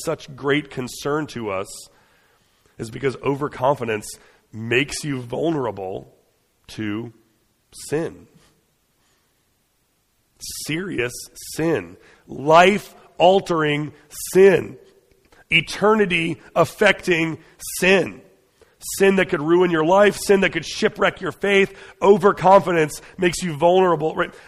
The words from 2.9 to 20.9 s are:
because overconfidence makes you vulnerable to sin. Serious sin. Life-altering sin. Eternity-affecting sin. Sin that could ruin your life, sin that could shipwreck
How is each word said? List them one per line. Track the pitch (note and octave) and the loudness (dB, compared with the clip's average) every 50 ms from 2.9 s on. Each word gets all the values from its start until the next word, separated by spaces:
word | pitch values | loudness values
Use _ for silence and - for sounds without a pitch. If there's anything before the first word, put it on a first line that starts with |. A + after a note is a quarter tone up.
because | A#2+ B2+ C3+ C3+ A#2 | -12 -6 -6 -6 -6
overconfidence | - - C3 C#3+ C3+ D3 C3+ - - B2+ C#3 D3 - A#2+ A2+ A2 G#2+ - - - - _ _ _ _ _ _ | -4 -4 -4 -4 -4 -6 -8 -6 -2 0 0 0 -2 -4 -6 -6 -6 -6 -12 -18 -18 _ _ _ _ _ _
makes | - A2 A2+ A#2 A2+ C3+ D3 C#3+ - - - | -14 -12 -4 -2 0 0 0 -2 -8 -10 -8
you | D3 C3+ B2+ | -8 -8 -8
vulnerable | A#2+ A#2 B2+ C3+ C#3+ E3+ D#3+ C#3+ B2 A2 G2 G2+ F#2+ F#2 G2+ B2+ C3+ - _ _ _ _ _ _ _ _ _ _ _ | -8 -10 -8 -4 -4 -2 -2 -2 -4 -6 -6 -8 -10 -10 -10 -12 -14 -16 _ _ _ _ _ _ _ _ _ _ _
to | - - A#2 A2 G#2 G#2 A2 A#2+ A#2 - _ _ _ _ _ _ _ _ _ _ _ - - - - | -18 -10 -8 -6 -6 -6 -6 -8 -12 -18 _ _ _ _ _ _ _ _ _ _ _ -20 -18 -10 -6
sin. | D3 D#3+ E3 A#2 - F2 - _ _ _ _ _ _ _ _ _ _ _ _ _ _ _ _ _ _ _ _ _ _ _ _ _ _ _ _ _ _ _ _ _ _ _ _ _ _ _ _ _ _ _ - - - - - | -6 -6 -6 -8 -12 -16 -20 _ _ _ _ _ _ _ _ _ _ _ _ _ _ _ _ _ _ _ _ _ _ _ _ _ _ _ _ _ _ _ _ _ _ _ _ _ _ _ _ _ _ _ -18 -16 -14 -12 -10
Serious | - D3+ E3 G3+ F3+ - - A#2+ B2 B2 - - - _ - - - - | -8 -8 -8 -8 -8 -6 -6 -6 -6 -8 -12 -18 -18 _ -20 -18 -12 -8
sin. | - D#3 E3+ D3+ G#2+ F2 E2+ F#2+ _ _ _ _ _ _ | -4 -2 -2 -2 -2 -4 -10 -18 _ _ _ _ _ _
Life-altering | - - B2+ C3+ D3+ D#3 E3+ F3+ F#3+ G#3 F#3+ - - - - _ _ _ - D#3+ F3+ F#3+ G3 F#3+ - E3+ D#3 D3+ D3 D3 D3 D3+ C3+ - _ _ _ - - - - | -16 -14 -6 0 4 6 6 6 6 4 0 -6 -10 -20 -20 _ _ _ 2 4 4 4 4 0 0 -2 0 0 0 -2 -2 -4 -8 -12 _ _ _ -16 -14 -12 0
sin. | - F#3 G3 G3 F3 - - A2+ C3 - - _ _ _ _ _ _ _ _ _ _ _ _ - | 4 6 6 6 6 4 0 -6 -14 -18 -20 _ _ _ _ _ _ _ _ _ _ _ _ -2
Eternity-affecting | D#3 E3 C#3 - - - F#3+ G#3+ A3 G#3+ G3+ F3 F3+ E3 E3 E3+ D3 - - - - F3 D#3+ - - - G#3+ G3 F#3+ - - F3+ E3+ D#3+ D#3+ D#3+ D3 - - _ _ - - - - - | -2 -2 -2 -2 -6 0 2 2 4 4 2 0 0 -2 -2 -4 -6 -10 -12 -6 0 0 0 0 0 2 2 2 2 2 0 0 0 0 0 -2 -4 -8 -14 _ _ -16 -14 -12 -6 -2
sin. | E3 F#3 G3 F3+ C#3 A2 F2 - - _ _ _ _ _ _ _ _ _ _ _ - - - | 2 2 2 2 2 -2 -8 -16 -20 _ _ _ _ _ _ _ _ _ _ _ -14 -12 -2
Sin | - G3 G3 G3 | 2 2 2 4
that | F#3+ F3 - | 2 0 -2
could | F#3 D3 | -2 -4
ruin | D3 D#3+ E3+ F3+ F#3 F3 | 0 2 2 2 2 2
your | E3 D#3 D#3 | 2 0 2
life, | E3+ F#3+ G3+ G#3 G3 G3 | 2 4 6 4 4 2
sin | - - - G3 G3 | 0 0 2 2 2
that | F#3+ E3+ | 2 0
could | - D#3+ C#3+ | -2 -6 -10
shipwreck | - - - G#3+ - | -8 -6 -2 -4 -4